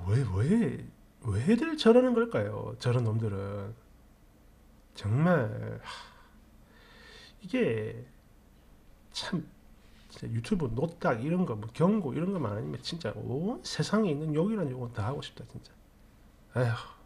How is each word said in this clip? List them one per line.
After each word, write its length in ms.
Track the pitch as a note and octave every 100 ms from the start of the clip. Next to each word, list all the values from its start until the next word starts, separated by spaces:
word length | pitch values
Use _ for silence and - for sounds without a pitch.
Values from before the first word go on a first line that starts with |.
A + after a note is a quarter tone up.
| F2+
왜, 180 | A2+ B2
왜, 520 | F#2 B2+ A3 F3+ A#2 - - - -
왜들 540 | A#2 G2 C#3 A#3 D#4+ D#4
저러는 380 | A3 A#3 B3+
걸까요? 600 | A#3 A#3 C3 G#2 G#2+ - A2+
저런 260 | B2 B2
놈들은. 680 | A2+ A2 A2+ G2 G2 G2+ G2 G#2+ - - - - - - - - - - -
정말, 840 | - G2+ A#2 E3 E3+ A2 A2+ A2 A2
하, 280 | - - - - - - - - - - - - - - - -
이게 640 | F3+ B3+ G3 A2+ G#2+ A2+ B2 - - - - - - - - - -
참, 340 | - - E2 - - - - - - -
진짜 240 | - A#2+
유튜브 380 | A2+ A#2+ G3 C#3
노딱 500 | A2 E3 - F3+ A#2+
이런 220 | C3+ F3+ E3+
거, 80 |
뭐 140 | G#2+ A2
경고 400 | - E3 A3 D#3
이런 200 | C#3 F3
것만 200 | G3 A#2
아니면 280 | G#2 C#3+ C3
진짜 300 | - E3+ A2 G#2+
온 440 | A2 B2+ F#3 C4
세상에 480 | - - D#3 G#3+ G#3+
있는 240 | C#3+ D#3
욕이란 360 | D3+ F#3 A3 D3+
욕은 220 | B2+ A#2+
다 140 | A#2 G2+
하고 160 | C#3+
싶다, 220 | C3 - -
진짜. 220 | - - - - - - - - - - A#2+
에휴, 180 | B2 A2+ - -